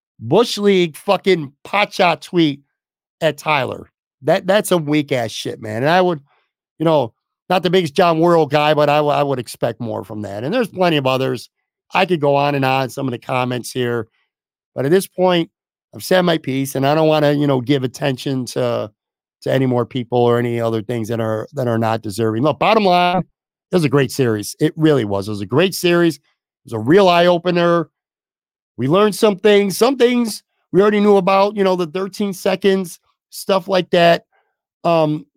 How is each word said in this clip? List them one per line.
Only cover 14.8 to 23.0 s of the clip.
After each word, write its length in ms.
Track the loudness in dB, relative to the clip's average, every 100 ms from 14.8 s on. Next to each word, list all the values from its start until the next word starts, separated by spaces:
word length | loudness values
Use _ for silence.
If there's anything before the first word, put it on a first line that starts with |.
| 0
at 40 |
this 160 | 0 0
point, 440 | -2 0 0 -2 _ _ _ _
I've 80 | -10
said 200 | 0 2
my 160 | 2 0
piece, 360 | -2 -4 -4
and 120 | -2 0
I 80 |
don't 120 | 2 2
wanna, 260 | 2 2
you 140 | 2 0
know, 140 | 0
give 240 | 0 -2
attention 640 | -2 -4 -4 -4 -4 -6 -6
to, 440 | -4 -4 -4 -8 _ _ _ _ _
to 100 | -2
any 140 | 0 0
more 180 | -2
people 340 | -4 -6 -4 0
or 200 | 2 2
any 200 | -2 -2
other 240 | -2 -4
things 240 | -4 -6 -6
that 120 | -4
are, 260 | -4 -6 -8
that 160 | -6 -2
are 100 | 0
not 220 | 0 -2
deserving. 420 | -6 -4 -2 0
Look, 160 | -2 0
bottom 260 | 2 2
line, 340 | 2 2